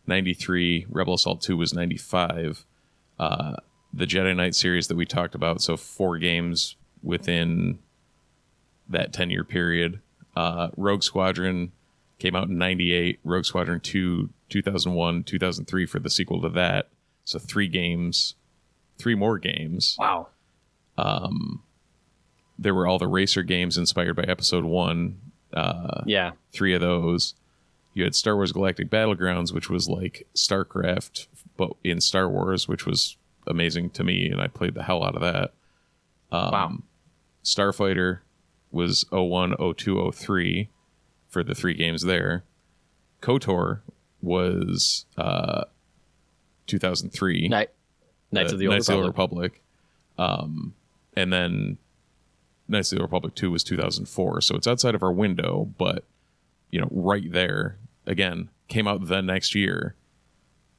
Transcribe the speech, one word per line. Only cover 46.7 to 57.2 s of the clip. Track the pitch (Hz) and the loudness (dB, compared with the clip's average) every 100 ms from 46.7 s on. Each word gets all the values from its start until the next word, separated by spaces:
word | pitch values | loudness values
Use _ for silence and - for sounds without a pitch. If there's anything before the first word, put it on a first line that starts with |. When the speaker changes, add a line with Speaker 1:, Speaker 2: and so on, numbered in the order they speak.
| 98 | -2
Speaker 1:
thousand | 92 87 92 | 0 -2 -4
three. | - 95 87 85 | -2 0 2 2
Speaker 2:
Knight-, | 104 110 _ _ _ _ _ _ | 2 0 _ _ _ _ _ _
Knights | 104 87 | 0 0
Speaker 1:
Uh, | |
Speaker 2:
of | 95 | 2
the | 95 | 2
Old | |
Speaker 1:
Knights | 101 - | 4 4
of | |
the | 98 | 2
Old | 92 | 2
Speaker 2:
Republic. | 92 92 87 87 - _ _ _ _ _ - | 0 0 0 -4 -6 _ _ _ _ _ -2
Speaker 1:
Republic. | 90 50 | 0 0
Um, | - 78 - - _ _ _ - | -4 -6 -8 -12 _ _ _ -2
and | 92 | 2
then | 92 87 87 50 98 _ _ _ _ _ _ _ _ - | 2 2 0 -2 -6 _ _ _ _ _ _ _ _ -2
Knights | 104 90 | 0 0
of | 95 | 0
the | |
Old | 87 | 0
Republic | 90 85 | -2 -4
two | - 95 | -2 -2
was | 85 | 0
two | - 90 | -2 0
thousand | - - - | -2 -2 -6
four. | - 92 82 | -2 0 0
So | - | 0
it's | - 117 | 0 0
outside | 123 123 | 2 2
of | 107 | 2
our | 92 | 2
window, | 90 104 87 82 50 53 - | 2 2 2 0 0 -2 -2
but, | - - - _ _ _ _ _ _ | -2 -2 -6 _ _ _ _ _ _
you | 87 | -2
know, | 90 | -2
right | - 90 101 | 0 2 2